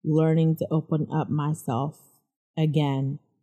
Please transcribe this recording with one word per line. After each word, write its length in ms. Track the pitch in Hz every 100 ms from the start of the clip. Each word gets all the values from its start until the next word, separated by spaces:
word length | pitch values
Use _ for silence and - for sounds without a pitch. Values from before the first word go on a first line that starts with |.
learning 520 | 165 156 160 160 160 156
to 120 | -
open 380 | 156 151 160 -
up 180 | 156 147
myself 680 | 151 147 156 - 120 143 - _ _ _ _ _ -
again 640 | 156 147 143 135 135 143 _ _